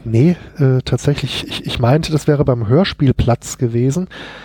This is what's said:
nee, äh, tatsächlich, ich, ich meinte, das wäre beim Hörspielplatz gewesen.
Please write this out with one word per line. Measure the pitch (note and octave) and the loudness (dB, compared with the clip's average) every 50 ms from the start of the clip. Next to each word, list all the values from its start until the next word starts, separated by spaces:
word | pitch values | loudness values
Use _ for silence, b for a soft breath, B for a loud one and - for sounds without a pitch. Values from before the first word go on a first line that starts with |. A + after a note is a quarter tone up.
| - | -6
nee, | A#2 A2 A2+ C3+ F3 F3 - - - - - | 0 2 4 4 4 2 0 -4 -10 -4 0
äh, | C#3+ C3 B2+ B2+ - | 2 2 2 2 0
tatsächlich, | - B2+ A#2+ - C#3+ C#3+ - - B2 - - - - | -2 -4 -2 0 0 -2 0 -2 -6 -6 -8 -8 -10
ich, | - - - | -10 -10 -8
ich | - - - | -8 -4 0
meinte, | A#2+ A#2 C3+ D#3 D#3+ - | 2 2 2 2 2 0
das | D#3 D3+ - - | -2 -2 0 0
wäre | D3 C#3 D3 | 0 2 2
beim | - B2+ A#2+ A2+ G2 | 0 0 0 0 2
Hörspielplatz | B2 D#3 G3 - - - D3 C3 B2 - - A#2+ A#2 - - - - - | 2 2 2 2 0 0 0 2 2 2 2 0 0 -2 -4 -8 -6 -4
gewesen. | B2+ A#2 A2+ A#2+ B2 C3+ C#3 F3 F#3 B B B B B B B B | -4 -2 0 0 0 0 0 -2 -4 B B B B B B B B